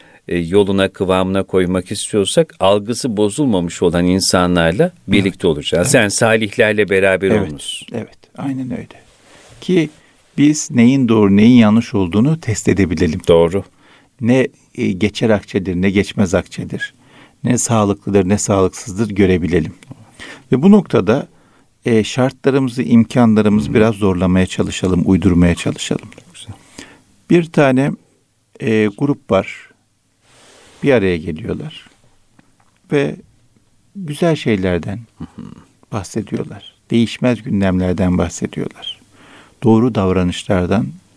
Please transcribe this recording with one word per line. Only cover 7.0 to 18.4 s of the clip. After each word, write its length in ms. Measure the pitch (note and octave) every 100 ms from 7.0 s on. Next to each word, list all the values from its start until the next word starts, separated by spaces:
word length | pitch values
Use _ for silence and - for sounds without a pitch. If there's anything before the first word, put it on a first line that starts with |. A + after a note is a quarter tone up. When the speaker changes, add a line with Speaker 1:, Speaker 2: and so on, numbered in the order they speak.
| F#2+ F#2 F#2+
Speaker 2:
Evet. 160 | G#2+ F2+
Speaker 1:
olunuz. 380 | C#2+ - - -
Speaker 2:
Evet, 240 | A2+ - _ _ -
aynen 340 | - C3 B2+
öyle. 160 | A#2+ - - _ _ _ - - -
Ki 280 | - F3+ D#3 - _ _ _ -
biz 340 | D3 D3+ -
neyin 360 | A#2+ A#2 C#3 A#2+
doğru, 280 | A2 G2+ G2
neyin 200 | A2+ B2
yanlış 340 | G#2+ A2 A#2
olduğunu 460 | G#2+ F2+ G2+ C3 D#3+
test 280 | - G#2+ -
edebilelim. 540 | G2+ F2+ D#2+ E2+ F2 -
Speaker 1:
Doğru. 360 | E2+ E2+ F#2+ - _ _ _ _ _
Speaker 2:
Ne, 260 | A#2 C3 - - _ -
e, 160 | A2+
geçer 380 | F2+ G#2 - A#2
akçedir, 460 | G#2 - G#2 F#2+ F2
ne 140 | G2
geçmez 440 | F#2+ F#2+ - F#2+ F2+
akçedir. 580 | - - - - - - _ - - _
Ne 140 | - B2
sağlıklıdır, 720 | - A2+ G2+ G2 - G2+ F#2
ne 80 |
sağlıksızdır 720 | G2+